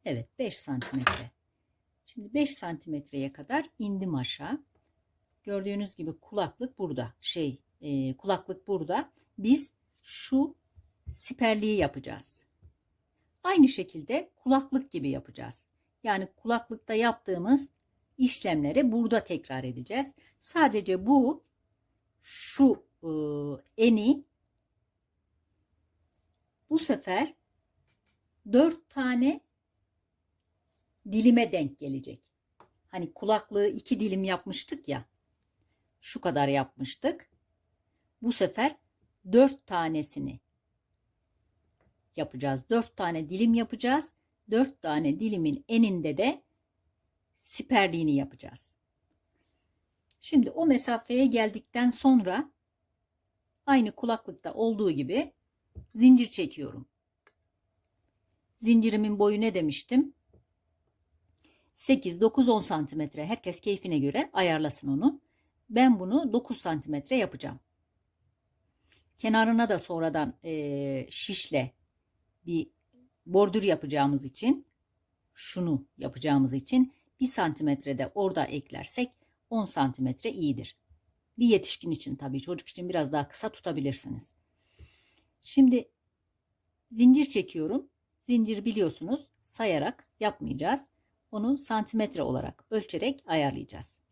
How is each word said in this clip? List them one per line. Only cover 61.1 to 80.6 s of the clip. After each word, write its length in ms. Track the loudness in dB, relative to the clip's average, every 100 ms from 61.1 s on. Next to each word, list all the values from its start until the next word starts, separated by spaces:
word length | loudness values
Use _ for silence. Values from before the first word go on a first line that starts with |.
| _ _ _ _ _ _
Sekiz, 460 | -8 2 2 2 2
dokuz, 280 | 2 4 4
on 120 | 4
santimetre. 640 | 0 -4 -4 -6 -6 -8 -6
Herkes 340 | -6 -6 -6
keyfine 380 | -4 -4 -2 0
göre 320 | 0 -2 -2
ayarlasın 560 | 0 0 2 -2 -4 -4
onu. 320 | 0 0 0 _ _ _ _ _
Ben 300 | 4 6 4
bunu 320 | 2 0 2
dokuz 280 | -2 -2 -8
santimetre 560 | -4 -6 -4 -8 -2 -2
yapacağım. 440 | -2 -6 -14 -14 _ _ _ _ _ _ _ _ _ _ _ _ _ _ _ _
Kenarına 500 | 2 4 4 4 2
da 100 | 0
sonradan, 560 | -2 -2 0 0 -4 -6
e, 640 | -8 -6 -4 -4 -4 -6 -6
şişle 640 | -6 -4 -2 0 -2 -2 _ _ _ _ _ _ _ -4
bir 240 | -4 -4 _ _ _ _ _ 0
bordür 360 | 2 4 2
yapacağımız 600 | 0 0 -2 0 2 0
için, 420 | -4 -4 0 0 -4 _ _ _ _ _ _
şunu 520 | -16 -10 -4 -2 -2 -6 -12
yapacağımız 560 | -12 -6 0 2 2
için 380 | -2 0 2 2 _ _ _
bir 60 | -2
santimetre 720 | 0 -2 -2 -2 -2 -4 -6
de 140 | -4
orada 300 | -2 -2 -2
eklersek 680 | -4 -6 -10 -14 -10 -6 -6 _ _ _ _
on 140 | -4
santimetre 680 | -4 -2 -2 -2 -6 -4 -8
iyidir. 440 | -4 -4 -4